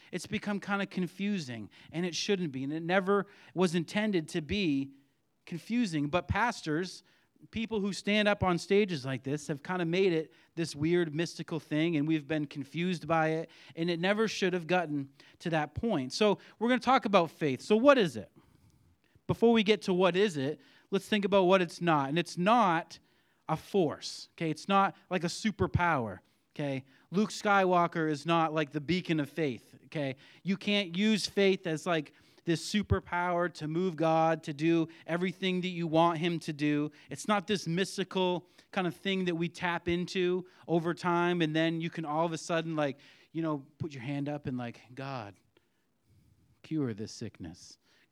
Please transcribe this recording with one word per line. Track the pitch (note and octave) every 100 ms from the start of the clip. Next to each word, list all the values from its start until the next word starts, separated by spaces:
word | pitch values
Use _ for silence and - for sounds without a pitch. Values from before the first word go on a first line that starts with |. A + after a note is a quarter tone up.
| - F3+
it's | -
become | G#3+ G3+ G3+
kinda | - G3+ G3
confusing, | - F3+ - G3+ G3+ C3 A#2 G2+ - -
and | D#3
it | F3+
shouldn't | D#3 - G3 E3+
be, | C3
and | C3+
it | D#3
never | E3 F#3+ F#3 G3+ F#3+ - -
was | E3 F#3 E3+
intended | D#3+ G#3 G#3+ F#3 D#3
to | F3
be | D3 G3+ F3+ C#3 C#3 - _ _ _ _
confusing. | - E3+ - A#3 A3+ D#3 D3
But | F3 E3+
pastors, | G3 A#3 - - D3+ F3+ - - _ _ _ D3+
people | A3 A3 A3
who | G3
stand | F3+ - G#3 G#3
up | G3+
on | F#3 F3
stages | - G3 G#3+ D#3+
like | C3 C3
this, | C3+ D3 -
have | C#3+
kinda | - F#3
made | E3 F3 F#3+
it | D#3+ D#3 _ _ -
this | E3
weird | - D#3+ F3 E3+
mystical | D3 E3+ - E3 E3
thing, | - D3+ E3 D#3+
and | D3+
we've | D#3+ C#3
been | D#3 D3
confused | D3+ B2+ D#3 F3 E3+ D3
by | E3 D#3
it, | D#3+ E3 - - -
and | E3+
it | E3+
never | F3+ G#3 A3
should | - F#3+
have | F3+ D#3+
gotten | F3+ E3 D3 C3+ _ - -
to | F3
that | D#3+ D3+
point. | - A#3 F3 B2+
So | - G#3+ F#3+ - -
we're | A#3
gonna | B3
talk | B3 C4
about | A#3 G3 E3
faith. | - D3+ B2+
So | - G#3+
what | C#4 C4
is | F#3 A2
it? | F2+ _ _ _ _ _ _ _ _ _ -
Before | F3+ A#3
we | A3+
get | G3+ G#3
to | -
what | F3+ F#3 F3
is | G#3+ D3+
it, | C3+ D3+ - - -
let's | F#3+ -
think | G#3+
about | G3+ G3
what | F3+ F#3+
it's | F3 -
not. | E3+ D3+ C3+
And | D#3+
it's | E3+ -
not | F3+ A#3+ G3+ E3 E3+ - _ _ _ _ -
a | D#3
force, | - G3+ D#3 G#2 - - -
okay? | - E3
It's | D3+ -
not | G3 G3 - -
like | F3+
a | E3
superpower, | - A3 - F3+ - F3 D3+ A2 F#2 _ _ _
okay? | - D3 C3+ - _ -
Luke | F3 G#3+
Skywalker | - G#3+ G3 F#3 F3+ E3+ E3+ D#3
is | D3 D#3+
not | E3+ D#3+
like | D#3 D3+
the | D3+
beacon | C#3 F3+ - D#3+
of | C#3+
faith, | - D3+ A2+ - - C3
okay? | D#3 C#3 C3 - -
You | E3+ F#3+
can't | - G3+ F#3+ E3+
use | G#3+ G#3+ -
faith | - G3 F#3+ F3
as, | D#3 F#3
like, | E3 C#3+ _ _ _
this | - E3 -
superpower | G#3 - G3 - F3 F3 F3 F3
to | - D3+
move | D#3+ F#3 D3+
God, | D#3+ D#3+ D#3+ E3
to | D#3+
do | C#3 D#3+ E3 D#3+ - -
everything | E3+ F#3 - F#3+ F3+
that | F3
you | F3 E3+
want | D#3+ E3+ E3
him | E3+ E3
to | -
do. | D3 D3 D3 D3 - -
It's | C#3 -
not | G#3 G3
this | G3+ E3
mystical | E3+ F#3+ - F#3 F#3+ F#3 F3 - _ _
kind | - F3
of |
thing | - G3 F#3+
that | F3+
we | E3 E3+
tap | - F3+ E3+ F3
into | F3 F3 F#3+ F3+ F#3 F3+ - -
over | E3 E3
time, | E3+ F3+ F3 F3 F3
and | D#3+
then | D#3 E3 E3
you | E3
can | E3+
all | D#3 D3+ E3+
of |
a | D#3+
sudden, | - E3+ E3 D#3
like, | D3 B2 - - _
you | D#3+
know, | D#3+ D3 C3+ -
put | E3
your | C#3
hand | A#2 C#3+ C#3+
up | D3 D3
and, | B2+
like, | A#2+ A2+ -
"God, | B2+ C3+ C3 G2+ - _ _ _ _ _ _ _ _ _ _ _ _
cure | - D#3 C3
this | G#2 G#2+
sickness. | - A2 - F2 E2+ - - _ _ _